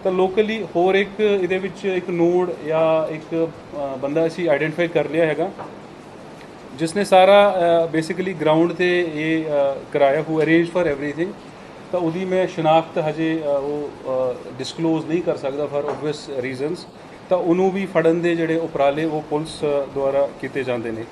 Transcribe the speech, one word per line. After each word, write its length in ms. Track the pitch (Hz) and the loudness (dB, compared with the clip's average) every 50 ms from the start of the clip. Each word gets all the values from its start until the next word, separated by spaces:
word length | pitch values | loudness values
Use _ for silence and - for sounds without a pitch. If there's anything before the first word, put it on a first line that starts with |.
| - | 0
ਤਾਂ 80 | 196 | 0
ਲੋਕਲੀ 540 | 185 180 185 185 185 214 214 208 220 226 202 165 - | 2 2 2 2 2 0 0 0 0 -4 -6 -4 0
ਹੋਰ 200 | 170 175 185 190 | 2 2 4 4
ਇੱਕ 240 | 196 202 196 196 - | 2 2 0 -2 0
ਇਹਦੇ 380 | 214 208 202 202 185 170 185 185 | 2 2 2 2 0 0 -2 -2
ਵਿੱਚ 280 | 190 196 - - - | -2 -6 -8 -4 -4
ਇੱਕ 240 | 196 185 180 175 185 | -2 -2 -2 -2 -2
ਨੋਡ 420 | 180 170 170 170 175 180 180 175 165 - - | 0 2 2 4 4 2 0 0 -4 -8 -4
ਜਾਂ 480 | 147 156 160 160 160 160 160 156 156 160 | -2 0 2 4 4 4 2 2 0 -4
ਇੱਕ, 360 | 156 - - 165 165 165 165 156 - - - - | -8 -8 -6 -2 -2 -2 -2 -4 -10 -16 -14 -8
ਅ, 220 | 147 143 139 135 131 | -8 -6 -6 -6 -4
ਬੰਦਾ 300 | 135 139 147 160 165 160 | -4 -2 0 2 0 0
ਅਸੀਂ 220 | 160 - 180 165 | 0 -2 0 2
ਆਈਡੈਂਟੀਫਾਈ 380 | 147 139 151 156 151 160 175 165 | 2 2 2 -2 0 -2 -2 0
ਕਰ 220 | 170 165 147 139 | 2 0 0 0
ਲਿਆ 160 | 147 160 170 | 2 2 2
ਹੈਗਾ, 260 | 156 147 143 160 190 196 - - - - - - - - - - - - - - - - - - - - - - - - | 2 2 0 -2 -4 -4 -10 -14 -14 -14 -16 -18 -18 -18 -18 -18 -18 -18 -18 -18 -18 -18 -18 -18 -18 -18 -18 -18 -18 -8
ਜਿਸ 200 | 127 160 165 - | -6 -6 -4 0
ਨੇ 80 | 202 202 | -2 2
ਸਾਰਾ, 520 | 196 196 185 185 190 202 202 202 202 190 190 170 170 170 170 165 165 151 | 6 6 8 8 10 8 8 8 6 4 4 4 4 4 4 2 2 0
ਅ, 40 | 160 | -2
basically 340 | 156 156 185 165 - 185 190 156 151 | -2 -2 -4 -4 -4 -4 -4 0 2
ground 260 | 156 156 160 165 175 | 4 4 6 4 2
'ਤੇ 420 | 170 170 180 180 180 180 175 165 151 | 2 0 0 2 2 2 0 -2 -2
ਇਹ, 300 | 151 156 160 160 160 156 | -4 -2 0 0 0 -2
ਅ, 340 | 156 147 143 139 135 135 135 - - - | 0 0 2 2 2 0 -4 -8 -4 2
ਕਰਾਇਆ, 260 | 151 139 139 139 156 | 4 4 4 4 2
who 220 | 151 151 160 156 | 0 0 0 0
arrange 260 | 156 151 165 170 170 165 | 4 4 4 4 4 2
for 200 | 170 185 175 156 143 | 0 0 0 0 0
everything। 400 | 135 143 147 143 147 170 196 208 - - - - - - - - - - - | -2 -4 -6 -4 -4 -4 -4 -6 -12 -16 -18 -18 -20 -20 -20 -18 -18 -12 -6
ਤਾਂ 80 | - 180 | -4 -2
ਉਹਦੀ 260 | 175 165 160 180 190 | 0 0 -2 -2 -4
ਮੈਂ 220 | 185 185 185 185 170 | 0 0 0 0 0
ਸ਼ਨਾਖਤ 560 | - - 160 156 156 165 160 - - 185 160 156 | -2 0 2 4 4 4 4 2 -4 -2 -2 -2
ਹਜੇ, 320 | 151 156 160 160 160 165 156 | -2 -2 -2 0 0 -2 0
ਅ, 20 | 147 | 0
ਉਹ, 420 | 143 139 135 143 147 147 147 139 135 - - 131 131 131 131 127 | 0 0 0 -2 -4 -4 -6 -8 -10 -10 -6 -4 -2 0 0 -2
ਅ, 40 | 123 117 - 123 123 123 | -2 -6 -10 -14 -10 -10
ਡਿਸਕਲੋਜ਼ 480 | 131 - - - 165 165 160 160 147 | -10 -10 -6 -2 0 0 0 0 0
ਨਹੀਂ 160 | 139 160 180 | 0 -2 0
ਕਰ 160 | 170 - 151 - | 0 0 -2 -2
ਸਕਦਾ 260 | - 135 135 143 151 | -2 -6 -4 -2 -4
for 240 | 139 139 143 143 147 | -2 -2 -2 -2 -2
obvious 580 | 143 131 135 151 147 - - - 139 135 123 | -4 -4 -4 -6 -6 -6 -8 -8 -6 -6 -4
reasons। 340 | 135 131 127 139 151 180 175 - - - - - - - - - - | -4 -4 -4 -4 -4 -4 -6 -10 -16 -18 -20 -20 -20 -20 -20 -4 -2
ਤਾਂ 80 | 185 180 | 0 0
ਉਹਨੂੰ 340 | 170 165 165 180 185 190 | 2 2 2 4 4 2
ਵੀ 140 | 180 196 196 | 2 0 -4
ਫੜਨ 360 | 180 - 170 160 165 165 175 | 0 0 2 4 4 4 4
ਦੇ 140 | 170 175 170 | 2 0 2
ਜਿਹੜੇ 200 | 170 165 160 160 | 2 0 0 0
ਉਪਰਾਲੇ 500 | 165 165 156 - 147 139 143 143 151 160 | 0 -2 -2 -2 2 2 2 2 2 -2
ਉਹ 160 | 160 151 156 151 - | -2 -2 -4 -4 -2
ਪੁਲਿਸ, 200 | 147 147 156 156 - - - | -4 -4 -4 -4 -8 -4 -2
ਅ, 220 | 147 143 143 139 135 139 | 0 0 0 -2 -2 -4
ਦੁਆਰਾ 360 | 139 139 139 135 139 139 135 - - | -2 0 0 2 2 0 0 -2 -8
ਕੀਤੇ 220 | - 131 - 143 131 | -10 -6 -4 -4 -2
ਜਾਂਦੇ 280 | 123 123 117 110 117 | -2 -2 -2 -2 -4
ਨੇ। 120 | 113 110 113 117 | -6 -6 -8 -12